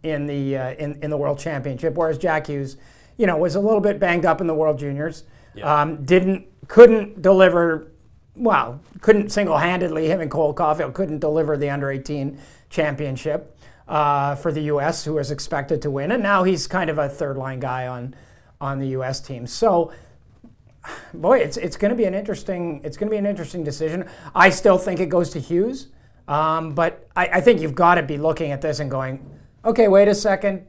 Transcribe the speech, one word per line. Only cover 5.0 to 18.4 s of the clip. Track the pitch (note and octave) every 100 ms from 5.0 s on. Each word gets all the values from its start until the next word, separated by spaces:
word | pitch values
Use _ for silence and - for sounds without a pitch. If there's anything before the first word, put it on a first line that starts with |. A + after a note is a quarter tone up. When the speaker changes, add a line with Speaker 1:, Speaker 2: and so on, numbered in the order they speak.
| D#3+ D#3 - - -
Speaker 2:
Yeah. | - F3 D3
Speaker 1:
Um, | D3+ D3
didn't, | C3+ F3+ F#3 F#3+ - _ -
couldn't | A3 A#3+ A3 G#3 G#3
deliver, | E3+ F#3+ F#3 E3+ E3+ D#3+ - - - - _ -
well, | A#3 D#3+ A#2 C#3 - -
couldn't | - G#3 G#3
single-handedly, | G#3 F#3+ D3+ E3+ F3+ F3 D#3 D#3
him | F3+
and | D#3
Cole | C#3+ D3+
Caulfield | D3+ D#3+ D#3 C#3
couldn't | C3+ E3 D3+
deliver | D#3 D#3 D3+ D3
the | C#3+
under | C#3+ C#3
eighteen | C3+ C3+ D3 C3+ C#3 - - _
championship, | - D3+ C3+ D3 C3 D#3 D3+ - - - - -
uh, | D3+ D3 C#3+ C#3+
for | C#3+ E3+
the | D#3
U | D3 C#3+
S, | D3 E3
who | D3+
was | D#3 C3+
expected | C#3+ - D3 C3+ D3+
to | D3+
win, | C#3 D3+
and | B3
now | G3+ G3+
he's | F#3 F3+ -
kind | F3+ D#3+
of | D3+
a | C#3+
third-line | C#3 D3 C3+ C3 C3
guy | C3 B2+ B2+
on, | B2 B2 - - -